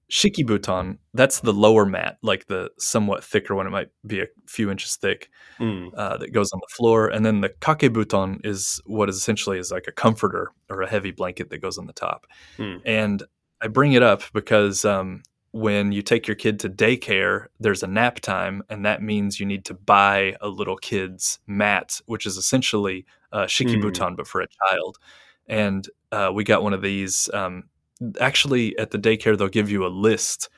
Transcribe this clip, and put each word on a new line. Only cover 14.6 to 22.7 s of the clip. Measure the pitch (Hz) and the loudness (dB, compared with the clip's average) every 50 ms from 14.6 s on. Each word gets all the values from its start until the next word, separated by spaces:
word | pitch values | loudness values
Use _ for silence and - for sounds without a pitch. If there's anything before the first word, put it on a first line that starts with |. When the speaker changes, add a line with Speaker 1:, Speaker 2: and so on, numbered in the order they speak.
| 104 101 95 - - | 6 4 2 0 0
Speaker 1:
um, | 104 101 95 95 92 92 - - _ _ _ _ _ | 0 0 0 -2 -6 -8 -14 -18 _ _ _ _ _
when | - 110 110 107 101 101 101 101 | -6 -2 0 0 2 2 2 0
you | 101 101 | 0 -2
take | 101 - 120 117 - - | 0 2 0 0 0 -2
your | 104 | -6
kid | - - 113 104 101 | -2 -2 -2 -2 -2
to | - 98 | -4 -6
daycare, | 95 - 110 113 131 123 - - 101 95 95 98 98 101 - - _ - | -2 2 2 2 2 2 0 -2 0 0 2 0 0 -2 -4 -10 _ -2
there's | 113 107 98 - | 0 0 0 0
a | - | -2
nap | 92 95 107 120 123 - - | -2 0 2 2 2 0 -2
time, | - - 95 92 92 95 98 98 - - | -4 -4 -4 -2 -4 -4 -6 -8 -10 -12
and | 107 101 98 | -8 -2 0
that | 104 107 - | 0 0 0
means | - 107 104 104 - - 202 - | -2 -2 -2 0 0 -2 -2 -4
you | 101 | -4
need | 101 101 98 - | -4 -4 -6 -8
to | - 98 | -12 -14
buy | 95 - - 104 98 98 101 101 98 98 95 95 - | -4 2 6 6 8 8 6 4 4 2 0 -2 -4
a | 104 104 | -8 -8
little | 95 98 101 98 92 | -6 -6 -4 -4 -6
kid's | - - - 113 98 95 92 92 - - - - - _ | -6 -6 -4 -4 -4 -4 -6 -6 -6 -6 -6 -6 -6 _
mat, | - 101 101 104 104 101 90 - - - - - | -6 -2 0 2 2 2 0 -2 -4 -8 -10 -8
which | - 113 104 - | -8 -8 -8 -6
is | 101 95 | -8 -6
essentially | 92 - - 139 131 123 - | -4 -2 0 0 0 2 0